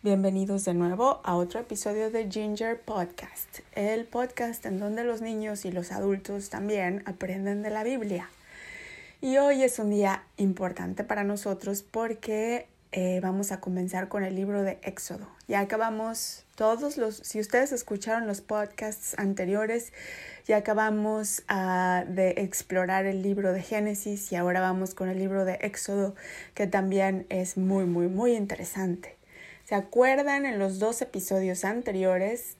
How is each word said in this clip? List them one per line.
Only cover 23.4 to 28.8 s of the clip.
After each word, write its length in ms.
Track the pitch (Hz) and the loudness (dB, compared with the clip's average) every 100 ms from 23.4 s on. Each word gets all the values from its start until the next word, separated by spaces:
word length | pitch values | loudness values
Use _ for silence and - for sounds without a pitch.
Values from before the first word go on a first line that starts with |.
| 196 | 2
de 80 | 180 | 0
Génesis 680 | 175 214 208 202 214 202 - | -2 -2 0 -2 -4 -6 -4
y 40 | 180 | 0
ahora 240 | 175 180 | 2 2
vamos 340 | 185 185 190 | 2 0 -2
con 160 | 185 185 | -4 -4
el 80 | 185 | 0
libro 280 | 190 196 185 | 0 2 0
de 80 | 185 | 0
Éxodo, 540 | 214 202 - 202 196 196 - - - | -4 -6 -2 0 0 -4 -14 -16 -16
que 140 | - 202 | -4 0
también 580 | 202 190 190 190 190 - | 2 2 4 4 2 -2
es 280 | 185 185 - | -4 -2 0
muy, 280 | 185 196 185 | 2 4 2
muy, 220 | 175 175 | 2 2
muy 280 | 185 240 233 | 2 2 2
interesante. 800 | 202 - 175 196 | 0 -4 -6 -4